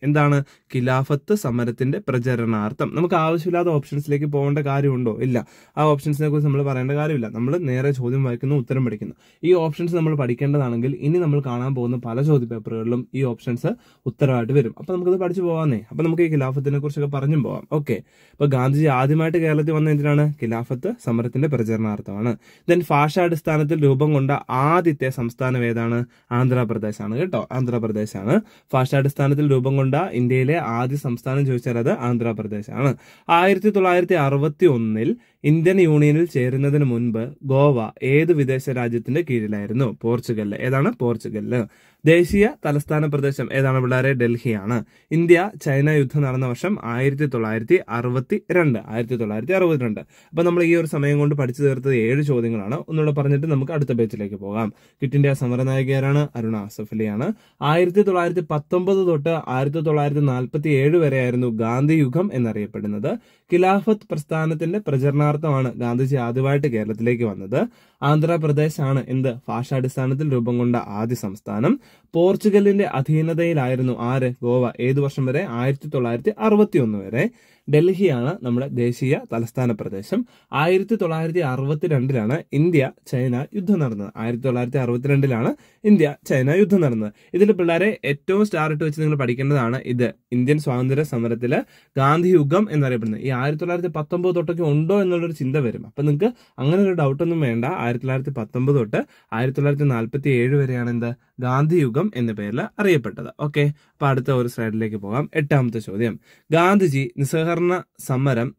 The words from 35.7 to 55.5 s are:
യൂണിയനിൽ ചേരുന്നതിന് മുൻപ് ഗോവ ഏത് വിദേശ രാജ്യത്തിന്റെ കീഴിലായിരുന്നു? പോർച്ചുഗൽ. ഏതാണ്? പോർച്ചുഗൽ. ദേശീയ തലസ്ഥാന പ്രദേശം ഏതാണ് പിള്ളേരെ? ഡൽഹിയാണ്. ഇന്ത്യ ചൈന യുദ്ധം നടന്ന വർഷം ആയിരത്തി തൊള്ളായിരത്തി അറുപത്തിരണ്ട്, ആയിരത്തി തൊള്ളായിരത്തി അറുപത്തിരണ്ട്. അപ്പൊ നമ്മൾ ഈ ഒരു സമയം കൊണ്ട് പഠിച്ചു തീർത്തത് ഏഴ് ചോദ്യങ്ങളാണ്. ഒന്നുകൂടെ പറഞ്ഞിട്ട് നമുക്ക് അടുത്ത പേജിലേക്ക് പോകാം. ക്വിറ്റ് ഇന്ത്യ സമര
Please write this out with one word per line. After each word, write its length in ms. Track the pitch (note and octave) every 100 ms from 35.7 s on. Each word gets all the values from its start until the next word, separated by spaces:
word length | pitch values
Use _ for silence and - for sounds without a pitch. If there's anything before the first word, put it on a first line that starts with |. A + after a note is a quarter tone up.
| F#3+
യൂണിയനിൽ 440 | E3+ D3+ D3 D3+ E3+
ചേരുന്നതിന് 580 | C3+ B2 C3+ C#3 D3
മുൻപ് 500 | C#3 A#2 A#2+ A2 B2 D3
ഗോവ 480 | C3+ C3+ C#3+ B2 G#2+ -
ഏത് 300 | B2+ C#3+ E3
വിദേശ 360 | D#3 C3 C3 C#3
രാജ്യത്തിന്റെ 520 | B2+ A#2+ A#2 A#2 C#3+
കീഴിലായിരുന്നു? 760 | E3 A#2+ G#2+ G#2 G2+ A2+ B2+ -
പോർച്ചുഗൽ. 540 | A2+ A#2+ - G#2+ G#2 G2+
ഏതാണ്? 380 | B2+ C3+ E3+
പോർച്ചുഗൽ. 720 | B2 A#2+ A2+ - G#2 G#2+ B2 G#2 _ _ _ D3
ദേശീയ 360 | E3+ F3 G3+ G#3+ D4 D#3
തലസ്ഥാന 400 | C#3+ - D3+ D3+
പ്രദേശം 340 | C#3+ C#3 C#3 A#2+ C3+
ഏതാണ് 220 | C3+ C3
പിള്ളേരെ? 280 | B2 B2+ C3 C3+
ഡൽഹിയാണ്. 540 | A#2+ A#2+ A#2+ G#2 G2 A#2+ - _ _ D#3
ഇന്ത്യ 220 | E3+ E3+ G3+ D3+ D#3
ചൈന 240 | C3+ D3 D3+
യുദ്ധം 220 | C3 D3 C#3
നടന്ന 200 | C3 C3
വർഷം 220 | A#2+ F3+ G#3 A2+
ആയിരത്തി 320 | A#2 C3+ C#3 D3
തൊള്ളായിരത്തി 440 | B2 A2 A2 A2 F3 - A#2
അറുപത്തിരണ്ട്, 840 | B2 B2+ B2+ G#3 - F3 D#3 A2 -
ആയിരത്തി 240 | G#2+ A#2 B2
തൊള്ളായിരത്തി 340 | G#2+ G#2+ A#2+ F#3+
അറുപത്തിരണ്ട്. 420 | F3 D3+ A#2+ G#2 - _ _
അപ്പൊ 120 | D#3 F3
നമ്മൾ 160 | F3 E3
ഈ 60 | E3+
ഒരു 60 | D#3+ D3+
സമയം 220 | C#3+ D3
കൊണ്ട് 140 | D3 D3
പഠിച്ചു 200 | B2+ B2 C#3+
തീർത്തത് 280 | C#3 C3+ B2+ A2
ഏഴ് 160 | C#3 D3
ചോദ്യങ്ങളാണ്. 460 | B2 A#2 A2+ G2 D3 -
ഒന്നുകൂടെ 240 | D#3 D3+ D3
പറഞ്ഞിട്ട് 280 | C#3 C#3+ D#3+
നമുക്ക് 200 | C#3 C3+ D#3+
അടുത്ത 160 | C#3 A#2+
പേജിലേക്ക് 360 | A2+ G#2 G#2 G2 G2
പോകാം. 240 | G#2 G#2+ - _ _
ക്വിറ്റ് 160 | C#3 C#3+
ഇന്ത്യ 140 | C#3 C#3
സമര 220 | B2